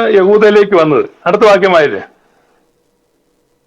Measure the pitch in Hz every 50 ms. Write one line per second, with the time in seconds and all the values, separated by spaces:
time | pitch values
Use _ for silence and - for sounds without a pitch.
0 | 233 220 214 196 185 196 208 208 214 208 208 208 202 196 202 175 160 156 147 117
1 | - - - _ _ 170 190 202 233 214 202 180 190 190 180 165 147 131 104 95
2 | - - _ _ _ _ _ _ _ _ _ _ _ _ _ _ _ _ _ _
3 | _ _ _ _ _ _ _ _ _ _ _ _ _